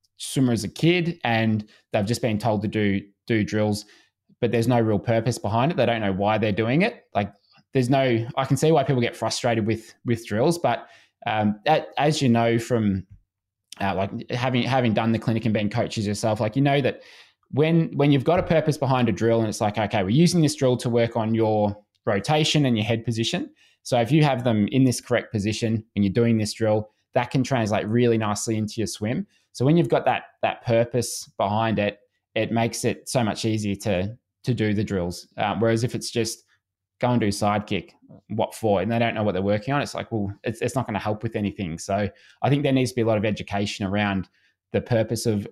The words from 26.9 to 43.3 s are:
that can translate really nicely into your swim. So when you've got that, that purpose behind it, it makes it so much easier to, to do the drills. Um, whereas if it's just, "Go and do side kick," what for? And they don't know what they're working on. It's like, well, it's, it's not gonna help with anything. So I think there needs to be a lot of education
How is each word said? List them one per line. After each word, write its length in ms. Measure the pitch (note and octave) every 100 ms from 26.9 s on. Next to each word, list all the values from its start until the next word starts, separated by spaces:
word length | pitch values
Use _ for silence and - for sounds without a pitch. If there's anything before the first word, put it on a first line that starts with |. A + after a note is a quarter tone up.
| _ _
that 180 | B2+ A#2+
can 120 | C#3
translate 440 | B2 B2+ G#2 G#2 F#2+
really 300 | A#2 A#2+ A2+
nicely 400 | G#2+ G#2 - A2
into 180 | G#2+ -
your 80 | G#2
swim. 400 | - G#2 E3 G3+ _ _
So 140 | - B2+
when 100 | E3+
you've 140 | D#3
got 160 | D3 -
that, 180 | A2 - -
that 220 | G#2+ -
purpose 680 | - A2+ A#2 B2 A2 - - -
behind 420 | G2+ G#2 A2+ G#2
it, 200 | G2+ - _ _ _
it 180 | A2 A2
makes 320 | A#2 A2+ -
it 240 | A#2+ F#2+ -
so 140 | C3+
much 220 | A2 -
easier 300 | A2+ A2 G#2 G2
to, 400 | A2+ F2+ G2+ A#2+ _ _
to 100 | -
do 180 | A2 G#2+
the 120 | G#2
drills. 440 | G2+ G2 F2 F2 - -
Um, 240 | G#2 F#2
whereas 240 | A2+ A2+
if 100 | A#2+
it's 160 | G#2+ -
just, 340 | A#2+ A2 - _ _ _ _ _ -
"Go 100 | B2
and 100 | A#2+
do 100 | G#2
side 360 | G2 G#2 G#2 G#2
kick," 280 | F#2+ - _ _ - -
what 260 | A2 -
for? 260 | - A2 G2
And 100 | G2+
they 80 | A#2
don't 160 | A#2
know 100 | A2
what 80 | G#2
they're 100 | F#2
working 320 | G2 G#2 -
on. 80 | C#3+
It's 120 | A2+
like, 160 | - G2
well, 220 | A2+ G2+ G2+
it's, 200 | A#2 A2+
it's 120 | A#2+
not 120 | C3 A#2
gonna 120 | G2+
help 240 | G#2+ G#2
with 140 | A2+ A2+
anything. 420 | G2+ - F2+ E2
So 300 | - G2 G2 - - -
I 80 | B2+
think 140 | C#3+
there 100 | C#3+
needs 200 | C3 B2
to 40 | B2
be 60 |
a 40 | A2+
lot 120 | G#2+
of 80 |
education 580 | G#2+